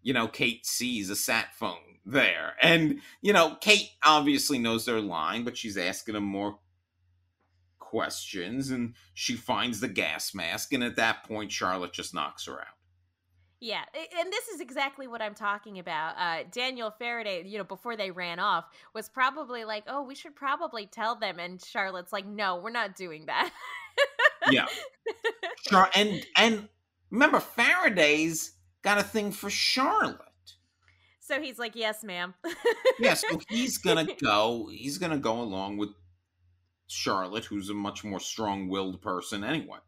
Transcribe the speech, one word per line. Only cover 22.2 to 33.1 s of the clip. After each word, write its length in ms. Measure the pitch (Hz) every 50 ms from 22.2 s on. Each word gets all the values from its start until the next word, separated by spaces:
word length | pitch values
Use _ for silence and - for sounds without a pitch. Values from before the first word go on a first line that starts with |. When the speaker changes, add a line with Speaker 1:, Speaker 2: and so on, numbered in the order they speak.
| 190
Speaker 2:
"No, 300 | 202 208 208 208 190 180
we're 140 | 175 175 226
not 260 | 233 240 220 196 185
doing 300 | - 190 175 156 156 156
that." 260 | - - - - 359 -
<laughs> 60 | - - - - - - - _ - 554 554 - - 480 605 - - - 440
Speaker 1:
Yeah. 160 | - - 82 - - - 622 539 _ _ _ 453 - - - 453 440 - - 339 480 - - -
Char-, 220 | 202 185 190 190 180
and, 320 | 190 208 208 196 151 - - -
and 320 | 175 208 233 226 208 208 - _ _ _ _ _ _ _ _
remember, 260 | - 220 285 311 285 202
Faraday's 1160 | - - - - 233 269 339 359 370 294 208 180 156 147 147 156 160 165 160 156 - - - _ _ _ _ _
got 160 | - 196 208 202
a 60 | 196
thing 260 | 202 - 220 208 208
for 180 | 202 - - 202
Charlotte. 680 | 202 - - - - 254 262 311 415 440 294 147 - - - _ _ _ _ - - _ _ _ _ _ _ _ _ _ _ _ _ _
Speaker 2:
So 200 | - - 294 269
he's 200 | 311 277 233 -
like, 160 | 240 226 208
"Yes, 260 | 233 226 214 214 214
ma'am." 320 | - 208 180 175 175 185 190 _
<laughs> 560 | - 339 349 - - 466 453 - - 508 523 -
Speaker 1:
Yeah, 160 | 226 -